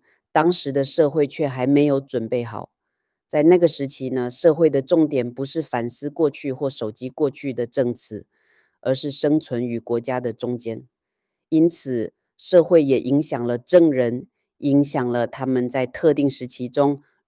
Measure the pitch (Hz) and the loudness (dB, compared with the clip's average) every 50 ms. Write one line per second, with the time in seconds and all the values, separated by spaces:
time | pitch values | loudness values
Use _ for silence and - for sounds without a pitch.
0 | _ _ _ _ _ _ _ 160 156 175 180 - - 143 131 139 139 139 - - | _ _ _ _ _ _ _ 2 4 4 2 0 -4 -4 -2 -2 -2 -2 2 2
1 | 156 143 143 160 147 139 - - 156 139 127 131 127 135 143 143 143 143 139 135 | 2 2 2 0 0 -2 -2 -4 -4 -4 -2 -2 0 2 4 4 4 4 2 0
2 | 135 139 - 123 113 110 131 123 120 113 107 104 87 - _ _ _ _ _ _ | -2 -4 -6 -6 -4 -4 -4 -4 -4 -6 -10 -12 -14 -14 _ _ _ _ _ _
3 | _ _ _ _ _ _ - 151 147 165 180 175 175 156 - - 139 135 - - | _ _ _ _ _ _ -2 2 6 6 6 6 4 2 0 -2 -6 -8 -6 -8
4 | 135 131 131 127 123 123 123 - - 170 151 160 170 156 139 139 135 - 180 165 | -8 -6 -4 -4 -4 -4 -6 2 2 2 4 6 4 2 2 2 0 2 2 2
5 | 156 147 147 131 120 120 120 - 139 135 - 165 147 - - 120 117 120 120 - | 2 2 0 -2 -4 -4 -6 -8 -8 -6 -6 -8 -6 -4 -4 -4 -4 -6 -8 -8
6 | 139 147 143 - 160 143 143 - - 139 131 127 147 135 131 - 120 107 113 - | -10 -10 -2 0 -2 -2 -2 -4 -8 -8 -6 -4 -6 -6 -6 -6 -8 -8 -8 -10
7 | 127 131 - - 156 139 135 - - 139 120 117 117 120 - 143 127 120 117 - | -12 -12 -4 -2 -2 -2 -2 -4 -8 -8 -6 -4 -6 -4 -2 -2 -2 -2 -2 -6
8 | - - 110 101 - _ _ _ _ _ _ _ _ _ _ _ - - 135 135 | -10 -12 -14 -14 -14 _ _ _ _ _ _ _ _ _ _ _ -4 -2 -2 -2
9 | - 147 135 - - 147 151 156 - - 131 117 123 120 117 117 - - 120 117 | -4 -6 -6 -2 0 2 2 0 0 -2 -4 -4 -4 -4 -4 -6 -4 -4 -4 -4
10 | 117 131 127 127 123 120 110 - - 120 123 113 - 113 113 123 127 _ _ _ | -2 -4 -4 -4 -4 -4 -6 -6 -6 -6 -6 -6 -6 -8 -10 -10 -12 _ _ _
11 | _ _ _ _ _ _ _ _ _ _ 160 156 160 170 - - - 139 127 117 | _ _ _ _ _ _ _ _ _ _ 2 4 4 4 2 -2 -6 -6 -4 -4
12 | 107 - - _ _ _ _ _ - - 185 175 156 - 180 165 147 135 131 113 | -4 -6 -8 _ _ _ _ _ -6 4 4 4 6 6 6 4 6 6 2 2
13 | - 127 139 143 151 - 147 120 120 120 120 120 - - 180 180 170 156 139 127 | 2 0 0 0 0 -2 -4 -4 -2 -2 -4 -4 -2 4 6 6 6 6 4 2
14 | 123 117 120 123 - - _ _ _ _ _ _ - 143 139 143 143 143 - 147 | 0 0 -2 -4 -8 -14 _ _ _ _ _ _ -2 2 2 4 2 2 0 -2
15 | 123 120 120 120 117 113 - - 135 131 131 123 123 123 120 135 127 127 - - | -2 0 0 0 -2 -2 -4 -6 -4 -2 0 0 -2 -2 -2 -4 -4 -4 -6 0
16 | - 160 143 147 143 139 131 - 127 123 - - 123 123 - 147 143 143 143 139 | 2 2 2 4 0 0 -2 -4 -10 -12 -10 -10 -10 -6 0 0 2 2 0 -2
17 | - _ _ _ _ | -8 _ _ _ _